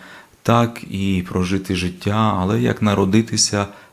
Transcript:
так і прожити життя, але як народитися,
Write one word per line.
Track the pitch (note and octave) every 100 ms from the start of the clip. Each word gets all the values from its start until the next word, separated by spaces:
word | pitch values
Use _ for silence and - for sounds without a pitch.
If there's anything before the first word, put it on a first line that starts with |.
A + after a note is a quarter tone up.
| - - - -
так | - A#2 A#2+ A#2 -
і | G2 G2 F#2+ F2+
прожити | F#2 F2+ F#2+ F#2+ F2+
життя, | F#2 F2+ G#2 G#2+ A2 F#2+
але | F#2 A2+
як | A#2+ A2
народитися, | G#2+ G2+ F#2+ G#2+ A2+ G#2+ - G#2 G2 - -